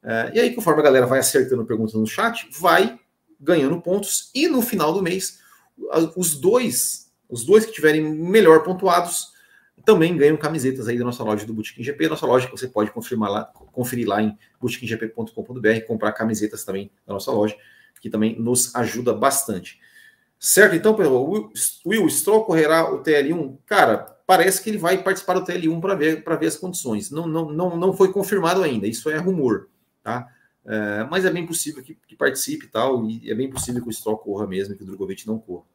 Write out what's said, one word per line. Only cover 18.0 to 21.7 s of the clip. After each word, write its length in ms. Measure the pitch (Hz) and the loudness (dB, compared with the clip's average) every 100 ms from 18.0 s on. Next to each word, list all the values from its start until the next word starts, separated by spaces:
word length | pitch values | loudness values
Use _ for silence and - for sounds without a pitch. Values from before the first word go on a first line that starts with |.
que 80 | 113 | -8
também 300 | 107 110 113 | -2 -2 -2
nos 360 | 117 123 - 123 | -2 0 -2 -2
ajuda 380 | 110 113 123 | -4 -2 -2
bastante. 680 | 104 135 135 - 95 - - _ - - _ _ _ | 2 0 0 -4 -6 -8 -20 _ -20 -20 _ _ _
Certo? 360 | - - 202 165 | 0 4 6 6
Então, 200 | 208 214 | 2 4
pessoal, 300 | 160 127 143 | 4 2 2
o 60 | |
Will, 200 | 208 - - - | -2 -6 -6 -6